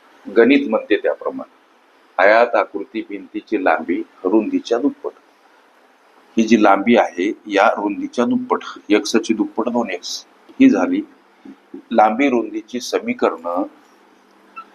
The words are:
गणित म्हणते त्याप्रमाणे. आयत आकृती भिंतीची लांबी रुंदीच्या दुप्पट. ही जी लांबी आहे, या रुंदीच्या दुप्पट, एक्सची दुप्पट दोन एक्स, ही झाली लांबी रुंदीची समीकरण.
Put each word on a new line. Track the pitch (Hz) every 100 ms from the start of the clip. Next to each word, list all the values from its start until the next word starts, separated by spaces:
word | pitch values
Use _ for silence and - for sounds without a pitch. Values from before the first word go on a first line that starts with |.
| _ _ -
गणित | 104 120 143 113
म्हणते | 110 - 104
त्याप्रमाणे. | 76 - 73 65 - _ _ _ _ _ _ -
आयत | 95 113 120 110
आकृती | 95 98 98 113 104
भिंतीची | 101 90 104 - 104
लांबी | 92 78 - 95 107 _
रुंदीच्या | 90 107 101 92 - 117
दुप्पट. | 139 - - - _ _ _ _ _ _ _ _ _ _ _ -
ही |
जी | 107 113
लांबी | 104 98 104 113
आहे, | 90 87 98 - 107
या | 98 107 107
रुंदीच्या | 104 101 143 -
दुप्पट, | 120 123 - 87 - - -
एक्सची | 104 - 117 -
दुप्पट | 104 101 - 113
दोन | 117 107
एक्स, | 90 - - - _ _ -
ही | 131
झाली | 101 90 95 - _ _ _ - - _ - -
लांबी | 113 107 113 143
रुंदीची | 120 107 107 - 120
समीकरण. | - 92 110 123 117 82 87 87 104 _ _ _ _ _ _ _ _ - -